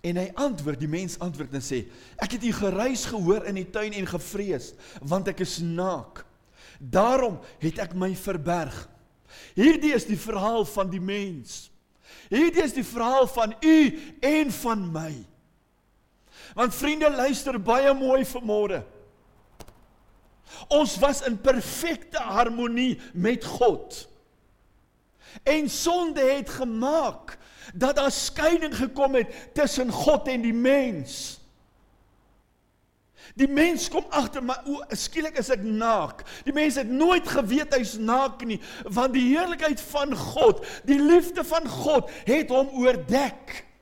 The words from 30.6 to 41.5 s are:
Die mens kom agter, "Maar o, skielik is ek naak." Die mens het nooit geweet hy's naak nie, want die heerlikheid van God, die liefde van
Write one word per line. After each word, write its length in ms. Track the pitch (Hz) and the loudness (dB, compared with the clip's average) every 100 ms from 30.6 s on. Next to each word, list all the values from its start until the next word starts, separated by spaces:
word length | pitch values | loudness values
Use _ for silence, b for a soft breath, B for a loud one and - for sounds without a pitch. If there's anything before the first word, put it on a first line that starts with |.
| 247 277 254 175 123 - - - - _ _ _ _ _ _ _ _ _ _ _ _ _ _ _ _ B B - | 4 4 2 -4 -10 -12 -12 -16 -20 _ _ _ _ _ _ _ _ _ _ _ _ _ _ _ _ B B 0
Die 120 | 277 | 2
mens 380 | 277 339 330 - | 4 2 2 -2
kom 140 | 330 403 | -4 -2
agter, 340 | 294 226 277 | -2 -2 -4
"Maar 200 | 247 262 277 | -6 -6 -6
o, 180 | 285 285 | -8 -8
skielik 480 | - - 330 311 311 | -8 -6 -4 -4 -4
is 120 | 254 | -2
ek 140 | 247 | -2
naak." 600 | 220 214 226 214 151 - - B | -2 -2 2 0 -2 -8 -16 B
Die 100 | - | -2
mens 220 | 294 302 254 | 2 2 0
het 140 | 226 | -2
nooit 380 | 254 330 359 359 | 2 4 4 2
geweet 460 | - 208 262 294 | -2 2 0 2
hy's 240 | 269 208 214 | 0 -2 -4
naak 480 | 220 254 269 - 233 | 0 2 0 -2 -6
nie, 160 | 208 B B | -6 B B
want 300 | - 202 262 | -6 0 2
die 220 | 254 247 302 | 2 4 2
heerlikheid 460 | 359 339 311 262 | 2 -2 -2 -2
van 340 | - 294 285 240 | -4 -4 -2 -4
God, 500 | - 285 254 - B B - | -6 4 4 4 B B 2
die 140 | 285 | 4
liefde 440 | 294 349 349 - | 8 8 6 -4
van 240 | - | 0